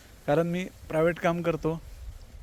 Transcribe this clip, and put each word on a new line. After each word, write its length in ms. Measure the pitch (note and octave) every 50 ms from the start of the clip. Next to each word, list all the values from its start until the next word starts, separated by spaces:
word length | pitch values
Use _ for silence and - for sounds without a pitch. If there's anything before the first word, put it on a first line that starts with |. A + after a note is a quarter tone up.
| - - - - - D3+
कारण 200 | D3 D#3+ E3+ E3+
मी 200 | E3+ F3+ F#3 - - - - -
प्रायव्हेट 300 | - D#3 D#3+ F3 E3+ -
काम 220 | - E3+ E3+ F3
करतो. 400 | E3 E3+ D#3+ D3 - D#3+ E3 D#3+ - - - - - - - - - - - -